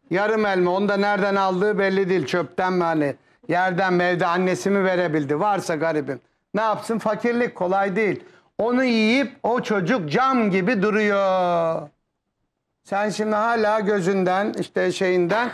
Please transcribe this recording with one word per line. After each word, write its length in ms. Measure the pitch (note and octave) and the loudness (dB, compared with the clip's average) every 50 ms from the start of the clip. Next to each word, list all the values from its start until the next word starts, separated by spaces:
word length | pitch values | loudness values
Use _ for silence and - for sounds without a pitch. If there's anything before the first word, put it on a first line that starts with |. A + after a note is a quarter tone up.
| _ - | _ -4
yarım 360 | E3 F#3+ G#3 G#3+ A3 A3 G#3+ | -2 0 0 0 0 0 0
elma, 240 | G3+ F#3+ F#3 F3+ F3+ | 0 2 2 2 2
onu 180 | F3+ G3 G3+ G3+ | 0 0 0 0
da 80 | G3+ | 0
nereden 400 | G3 G3+ G#3 G#3 G3 F#3+ G3+ G3 | 0 0 0 0 0 0 0 0
aldığı 420 | G3 G3 F#3+ F#3+ F3+ G3+ G#3+ G#3 F#3 | 2 0 0 0 0 0 0 0 0
belli 300 | G3 F#3+ F#3+ F#3+ G3 F3 | 0 0 0 0 0 0
değil, 180 | F#3+ F3+ C#3 | 0 -2 0
çöpten 460 | - - F3 D#3+ - - - F#3 F#3 | -2 -2 -2 -2 -4 -4 -4 -2 0
mi 120 | F#3 F3+ F3 | 0 0 0
hani, 320 | E3 D#3+ D#3 D3 C#3 B2+ - _ _ _ _ - - | 0 0 0 -2 -2 -4 -8 _ _ _ _ -6 -2
yerden 440 | E3 F3 F#3 F#3 F3+ E3+ G3 F#3 | -2 0 0 0 0 0 0 2
mi, 100 | F3+ F3 | 2 2
evde 240 | F3+ F3+ F3+ E3 F#3 | 2 0 0 0 0
annesi 440 | F3 E3+ F#3 F#3 F#3 F3+ F3+ - G3 | 0 0 0 0 0 -2 -2 -2 0
mi 140 | G3+ G3+ F#3 | 0 2 2
verebildi? 560 | F#3+ F#3 F3+ F3+ D#3+ D3 D#3+ D3 C3+ D3 D3+ | 0 0 0 0 0 0 -2 -2 -2 -2 0
Varsa 340 | G3 G#3 G3+ F#3 - - E3+ | 0 0 0 0 -2 -4 -2
garibim. 460 | D3 D#3+ E3 D#3+ D3+ C#3 C3+ C3+ A#2+ - _ _ _ _ _ - | -2 -2 -2 -2 -2 -4 -4 -8 -10 -12 _ _ _ _ _ -4
Ne 60 | G3+ | -2
yapsın? 380 | A3 A3 G#3 - - - A3+ G#3+ | 0 0 -2 -2 -4 -4 -4 -2
Fakirlik 560 | - A3 G#3+ G#3 - A#3+ A#3 A#3+ A#3+ A#3 - | -2 -2 -2 0 0 0 0 0 -2 -2 -4
kolay 420 | - F#3 F3 F#3+ G3 G3 G3+ F3+ | -4 -2 0 0 0 0 0 0
değil. 280 | A3 A3 F#3+ D3 - - - - - _ _ _ - | 0 0 0 -2 -4 -8 -16 -20 -20 _ _ _ -4
Onu 260 | G3+ A#3 B3 B3+ C4 | -2 0 0 2 2
yiyip 520 | B3+ A#3 A3+ G#3+ G#3+ A#3+ C4+ C#4 - - - | 2 2 2 4 4 2 2 0 -2 -6 -6
o 180 | - G#3 A#3+ B3 | -4 -2 -2 -2
çocuk 500 | E3 - G#3+ G3 F3 D#3+ C4 B3 E3 D3 | 0 0 0 0 0 0 0 -2 -2 0
cam 400 | C#3+ A3+ C4 C4+ C4 B3 A3 G3+ | 0 2 2 2 2 2 2 2
gibi 320 | F3 F#3+ F3+ G#3 C4 G3 | 0 0 0 0 0 0
duruyor. 1080 | F3+ G#3+ G3+ A3 G#3+ G#3 G#3 G3 G3 F#3+ F#3+ F#3 F3+ F3 F3 E3+ E3 E3 E3 D#3+ D3+ D3 - _ _ _ _ _ _ _ _ _ _ _ _ _ _ _ _ _ _ | 0 0 2 2 2 2 2 2 2 2 2 2 2 0 0 0 0 -2 -2 -4 -8 -12 -18 _ _ _ _ _ _ _ _ _ _ _ _ _ _ _ _ _ _
Sen 260 | - F#3+ G3 G#3 G#3+ | -4 -2 -2 -2 -2
şimdi 240 | F3+ - G#3+ G#3+ G#3+ | -2 -2 -2 0 0
hala 460 | G#3 A3 A#3 A#3+ A#3 G#3+ G#3 G#3+ A3 | 2 2 2 2 2 2 2 0 0
gözünden, 760 | G#3 G3 G#3+ G3+ E3 F#3 G3 G3 F#3 F3+ F3+ F#3+ G#3 A3 - - | 0 0 0 0 0 0 0 0 0 0 0 0 -2 -2 -4 -6
işte 340 | F3+ - - F#3 F#3 F#3 | -8 -4 -4 -2 -2 -2
şeyinden, 580 | F3 - F#3+ F#3 F#3 F3+ F3 E3+ G3 A3 B3 A#3 | 0 0 0 2 2 2 2 2 0 0 -2 -4